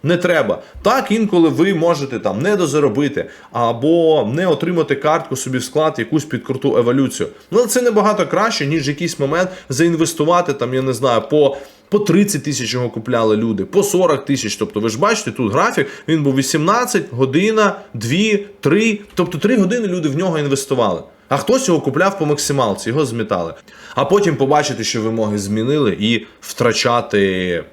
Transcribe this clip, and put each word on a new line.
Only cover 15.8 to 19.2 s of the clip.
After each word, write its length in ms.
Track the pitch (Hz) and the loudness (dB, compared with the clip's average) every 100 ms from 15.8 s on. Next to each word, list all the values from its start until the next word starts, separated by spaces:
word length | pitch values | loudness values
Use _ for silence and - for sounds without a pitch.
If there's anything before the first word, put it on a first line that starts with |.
| 139 - - | -4 -6 -2
він 160 | 160 | 0
був 120 | 143 135 | 2 0
вісімнадцять, 680 | 135 160 156 226 240 208 - | 0 0 2 0 0 -2 -4
година, 640 | 120 131 139 202 220 202 - - | -2 0 2 0 2 2 0 -10
дві, 520 | 120 117 156 220 202 202 - | -8 -2 0 2 0 -4 -4
три. 400 | 139 185 226 208 - | 2 4 2 0 -6
Тобто 220 | - | -4